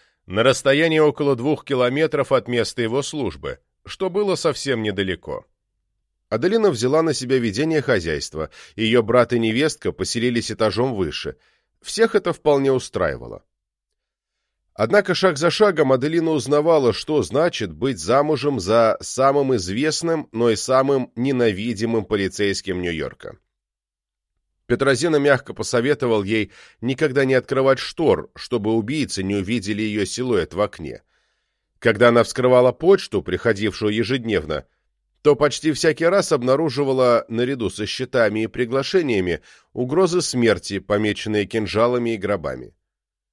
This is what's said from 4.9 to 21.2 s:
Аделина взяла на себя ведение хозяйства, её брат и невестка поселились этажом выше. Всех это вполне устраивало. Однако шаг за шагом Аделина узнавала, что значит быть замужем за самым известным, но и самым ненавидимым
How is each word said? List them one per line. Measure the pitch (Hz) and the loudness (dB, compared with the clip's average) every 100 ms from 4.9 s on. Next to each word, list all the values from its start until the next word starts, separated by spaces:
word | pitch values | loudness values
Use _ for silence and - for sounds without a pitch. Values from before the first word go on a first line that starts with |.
| 98 95 85 - 69 - _ _ _ _ _ _ _ - | -2 -2 -4 -8 -12 -12 _ _ _ _ _ _ _ -6
Аделина | 113 170 226 208 | -4 0 2 2
взяла | 120 127 151 | 0 0 2
на | 165 | 0
себя | 131 127 131 | -2 -2 0
ведение | 117 98 156 156 | 0 -2 -2 -2
хозяйства, | 135 107 80 73 - 78 78 - - - | 0 -2 0 -6 -6 -10 -10 -12 -18 -4
её | 110 120 | 2 2
брат | 104 123 117 | 4 2 2
и | 120 | 2
невестка | 113 113 151 - 98 | 0 0 -2 -2 -6
поселились | - 92 120 123 117 107 | -4 -4 -2 0 -2 -4
этажом | 104 110 98 127 | -2 -2 0 -2
выше. | 107 82 - - - _ _ _ _ | -2 -4 -4 -10 -12 _ _ _ _
Всех | - - 226 202 | -10 0 2 2
это | 180 | -2
вполне | 160 151 139 135 | -2 2 2 2
устраивало. | 131 - 98 82 64 60 55 _ _ _ _ _ _ _ _ _ _ _ _ _ | 0 -2 -4 -4 -4 -12 -18 _ _ _ _ _ _ _ _ _ _ _ _ _
Однако | - 110 202 196 170 | -4 2 2 2 2
шаг | 190 143 | 0 2
за | 165 | 0
шагом | - 214 156 135 | 4 2 4 2
Аделина | 131 143 165 160 | 2 2 0 0
узнавала, | 156 117 147 156 160 123 | 0 2 2 4 4 4
что | 101 - 156 | 0 -2 -2
значит | 90 123 170 - 104 | 0 0 0 -2 -8
быть | 78 135 104 | -4 -4 -4
замужем | 80 131 151 147 143 131 | 0 2 2 0 -2 -4
за | 90 113 110 - | 2 4 4 2
самым | - - 135 143 135 120 | -6 0 2 2 2 0
известным, | 90 104 156 151 165 160 - | -2 -2 -2 -2 -2 -4 -4
но | 113 117 | 0 0
и | 107 | 0
самым | - 131 135 135 120 | 0 2 2 0 -2
ненавидимым | - | -4